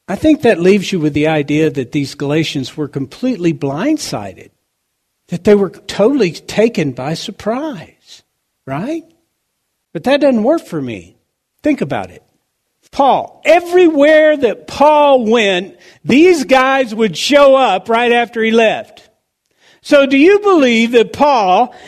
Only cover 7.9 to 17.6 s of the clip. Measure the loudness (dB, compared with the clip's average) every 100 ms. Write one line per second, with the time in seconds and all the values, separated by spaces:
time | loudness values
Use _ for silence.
7.9 | _ _ -20 _ _ _ _ -12 -10 -8
8.9 | -10 -12 _ _ _ _ _ _ _ _
9.9 | -8 -2 0 2 0 0 -2 -4 -10 -8
10.9 | -10 -16 _ _ _ _ _ -4 -4 -4
11.9 | -6 -8 -16 _ _ _ _ _ _ _
12.9 | -2 0 0 -4 _ 0 0 2 2 2
13.9 | 4 4 4 2 2 -2 -4 -8 0 2
14.9 | 4 4 2 2 0 0 -2 -6 -14 _
15.9 | _ 0 4 4 2 2 2 2 0 -2
16.9 | -2 -4 -4 0 4 6 4